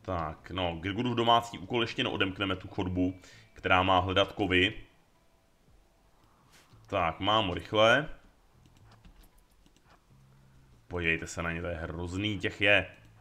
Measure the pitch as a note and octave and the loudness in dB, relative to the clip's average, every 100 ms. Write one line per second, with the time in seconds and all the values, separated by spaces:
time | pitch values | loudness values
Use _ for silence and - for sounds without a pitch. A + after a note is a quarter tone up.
0 | - F2+ D#2 E2+ - F2 F2+ E2 G2 G2 | -6 -6 -6 -10 -10 -4 -4 -4 -6 -4
1 | B2 A#2 A#2 A#2 - - F2+ A#2+ A2+ - | -2 0 4 4 4 -12 -6 -2 -2 -2
2 | A#2 F#2 F#2+ F#2 G2 F#2 - - F#2 F2+ | -4 0 -2 -2 -4 -4 -6 -6 -4 0
3 | F2+ F#2 - - - - F#2 F#2 F#2+ F#2 | -2 -4 -18 -20 -20 -8 2 4 6 2
4 | F#2+ F#2 G2 - G2 F2+ F#2+ A2+ - _ | 4 2 0 0 2 4 2 -2 -18 _
5 | _ _ _ _ _ _ _ - _ _ | _ _ _ _ _ _ _ -20 _ _
6 | _ _ _ _ _ _ _ - - G2 | _ _ _ _ _ _ _ -20 -6 -2
7 | E2 D#2+ G2 G#2+ G2+ E2+ - G#2+ A2 B2+ | -2 -2 2 2 2 -4 -2 4 6 4
8 | D3+ - - _ _ _ _ _ - - | 0 -12 -20 _ _ _ _ _ -20 -20
9 | - - - _ _ _ _ _ _ _ | -20 -20 -20 _ _ _ _ _ _ _
10 | _ _ _ _ _ - - - _ F2+ | _ _ _ _ _ -20 -20 -20 _ -4
11 | E2+ D#2+ E2 - E2+ E2 F2 E2 D#2+ E2 | 0 0 -2 -6 -6 -4 -6 -8 -8 -8
12 | F2 F#2 G#2 G2 G2+ - G2+ G2+ F#2 - | -6 -4 -4 -4 -6 0 4 4 2 -12
13 | - - | -20 -20